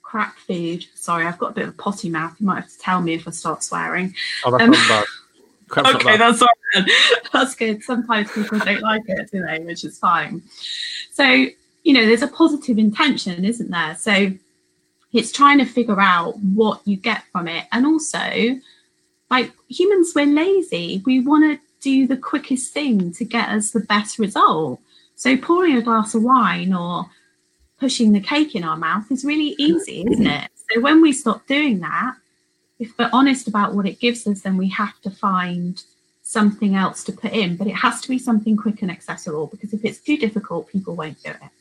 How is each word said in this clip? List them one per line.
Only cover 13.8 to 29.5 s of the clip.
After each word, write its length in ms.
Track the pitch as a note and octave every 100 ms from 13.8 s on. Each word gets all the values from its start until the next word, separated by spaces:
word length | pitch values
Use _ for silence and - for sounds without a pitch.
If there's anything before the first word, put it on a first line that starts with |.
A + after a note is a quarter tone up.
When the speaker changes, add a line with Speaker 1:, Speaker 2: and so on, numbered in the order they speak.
| D#3+ E3
Speaker 1:
So 360 | A3 G3 G3 F#3 _ _ _ _ _ _ _
it's 180 | A#3 -
trying 260 | - C#4+ C#4+
to 60 |
figure 360 | B3+ - A#3 G3
out 380 | G3 F3 E3+ -
what 420 | G3 G3+ G#3+ -
you 120 | G3+ G3
get 260 | A#3 G#3+ -
from 140 | F3+ E3+
it. 180 | E3 -
And 140 | A3 C#4
also, 320 | D#4+ - E3+ - - A3+ C4 _ _ _ _ _ _ _
like, 220 | B3+ A#3 _ _
humans, 440 | B3 F#4 G4 E4
we're 120 | D4 C#4+
lazy. 760 | D4 F4+ G4 F4 F3 E3+ F#3+ F#3+
We 140 | C4
wanna 380 | B3+ D4+ D#4 D4 _ _
do 260 | C#4 C4+ C4
the 100 | C4+
quickest 560 | - C#4+ - C4 -
thing 400 | C#4+ D4 G#3 F3
to 100 | E3+
get 240 | A3+ A#3 G3+
us 220 | G#3 G#3+
the 100 | A3+
best 380 | - G#3 G#3 -
result. 640 | G3+ D4 G#4+ D#3+ D3+ B2+ _ _ _ -
So 200 | B3+ C4
pouring 400 | - F4 F4+ B3
a 60 |
glass 320 | A#3 A3+ G#3+
of 80 | A3+
wine 500 | A#3 C4 G3+ F3 F3+
or 380 | F3+ F3 F3 F#3+ _ _ _ _ _ _ _
pushing 340 | C4 - A3
the 80 | G3+
cake 340 | G3 D4 D4+
in 100 | G#3
our 120 | E3 D#3+
mouth 340 | D#3+ F#3 G#3+
is 140 | C4
really 300 | C#4 D4+ D4